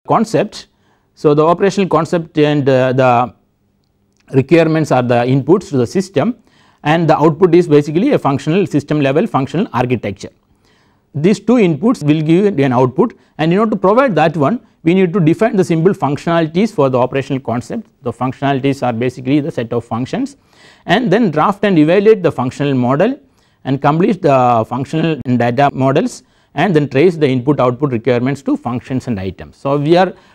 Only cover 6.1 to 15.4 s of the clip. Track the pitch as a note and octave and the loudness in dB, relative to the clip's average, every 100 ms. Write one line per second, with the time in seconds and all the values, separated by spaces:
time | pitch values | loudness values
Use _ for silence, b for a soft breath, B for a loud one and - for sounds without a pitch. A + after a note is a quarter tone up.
6.1 | - F3+ B3 _ b b b C#3+ E3 D#3+ | -2 -2 -4 _ b b b -2 0 2
7.1 | D#3 D#3 D3+ F#3 E3+ D#3 D3 D3 D3+ C4 | 2 2 2 4 4 4 2 2 0 0
8.1 | F#3 D3 C#3 - F3 F#3+ D3+ - D3+ C3+ | 0 0 -2 -2 -2 0 -2 -2 -2 0
9.1 | C#3 G#3+ C3+ C3+ D3+ G#3 A#2 B2+ A#2+ G#2+ | 0 0 -2 -2 -4 -4 -2 -2 -2 -6
10.1 | G2 - _ _ _ _ _ _ _ _ | -12 -16 _ _ _ _ _ _ _ _
11.1 | C#3+ E3 A3 - B3 F#3 C#3+ G#3 B3+ D3 | -2 0 0 2 2 2 2 -2 -2 0
12.1 | D#3 D#3 E3+ G#3 G#2 C3+ B2 C3 - A3+ | 0 2 2 2 0 0 2 0 0 -2
13.1 | - b b E3 F3+ A3 A3 F#3 G#3+ C#4 | -4 b b -2 0 0 0 2 2 2
14.1 | D#3 E3 D#3 C#3 A#3+ b b D#3+ F#3 F#3 | 2 0 0 -2 -2 b b 0 2 2
15.1 | F#3+ D#3 D#3+ | 2 2 2